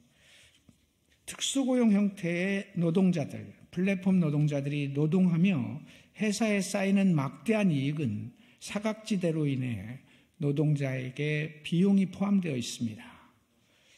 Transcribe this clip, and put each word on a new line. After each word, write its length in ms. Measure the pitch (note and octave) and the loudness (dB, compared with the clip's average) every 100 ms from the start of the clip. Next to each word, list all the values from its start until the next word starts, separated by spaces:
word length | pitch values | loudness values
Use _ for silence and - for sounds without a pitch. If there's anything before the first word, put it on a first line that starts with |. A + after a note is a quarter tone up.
| _ _ _ - - _ _ _ _ _ _ _ - | _ _ _ -20 -20 _ _ _ _ _ _ _ -16
특수고용 640 | - - C#4 B3+ B3+ A3+ | -8 -4 -2 2 4 4
형태의 840 | G3+ G3+ G3 E3+ E3+ G3 G3 - E3+ | 4 2 -2 -4 -2 -2 -4 -4 -2
노동자들, 760 | E3+ F3+ F#3 F3 B2+ A2 G2+ - - | 2 4 2 2 -4 -8 -14 -18 -12
플랫폼 480 | F3 F#3+ F#3+ F#3+ F#3 | -4 -2 0 2 2
노동자들이 680 | D3+ D3 D3+ C#3+ C#3+ D3 C#3 | 2 2 0 0 -4 -4 -4
노동하며 920 | C#3 D#3 F#3 F3+ E3 G3 D3+ A2 C#3 - - - - | 0 2 4 4 4 2 2 -2 -8 -14 -20 -16 -4
회사에 420 | G#3+ G3 A3 G3+ | -2 0 0 0
쌓이는 540 | F#3 G3+ G3 G3 G3 D#3 | -2 -2 2 4 4 2
막대한 560 | C3+ - - G#3+ F#3+ | 0 -4 0 2 2
이익은 640 | C#3 C#3 D3+ C3 G#2 A2+ - _ _ | 2 0 -2 -4 -4 -8 -16 _ _
사각지대로 880 | - G#3 G#3+ G#3+ - G3 F3 D#3 D3 | -10 -6 -4 -4 -4 -2 0 0 0
인해 520 | C3 B2+ G#2 G#2+ C#3 - _ _ - | -2 -4 -6 -8 -14 -20 _ _ -4
노동자에게 1200 | D3 C#3+ D3+ C#3+ C3+ C3 B2+ C#3 D3+ D3+ D#3+ - | -2 2 2 2 -2 -4 -6 -6 -4 -4 -6 -10
비용이 440 | - E3 G3 G3 F#3+ | -2 2 4 4 2
포함되어 480 | - G3+ G3 F3 B2+ | -2 0 2 0 -4
있습니다. 480 | A#2 - A2+ G#2 - - - _ _ _ _ _ _ | -6 -6 -6 -6 -16 -20 -20 _ _ _ _ _ _